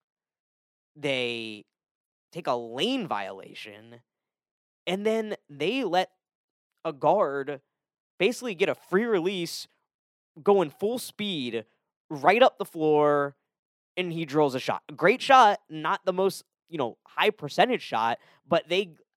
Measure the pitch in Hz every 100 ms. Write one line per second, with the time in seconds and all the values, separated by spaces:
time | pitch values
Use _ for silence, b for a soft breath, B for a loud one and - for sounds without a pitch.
0 | _ _ _ _ _ _ _ _ _ 151
1 | 143 131 123 117 110 104 - _ _ _
2 | _ _ _ 165 160 123 117 120 202 269
3 | 165 107 95 98 87 - 107 104 113 120
4 | _ _ _ _ _ _ _ _ - 185
5 | 214 220 214 202 - 143 156 262 220 175
6 | 185 _ _ _ _ _ _ _ 165 139
7 | 151 190 165 139 139 139 _ _ _ _
8 | _ - 190 247 247 170 180 127 - 185
9 | 233 202 170 196 165 - - _ _ _
10 | _ _ _ - 151 202 156 - 202 254
11 | - - 208 165 123 113 110 _ _ _
12 | - 147 143 214 254 - 196 170 156 151
13 | 147 147 143 139 _ _ _ _ _ -
14 | 180 165 160 147 147 127 - 101 - 127
15 | 165 247 - 262 220 202 - 156 160 190
16 | 190 185 196 - - _ _ 165 123 -
17 | _ - 196 214 147 - 226 214 - 117
18 | 117 117 b b - 170 151 180 196 151
19 | _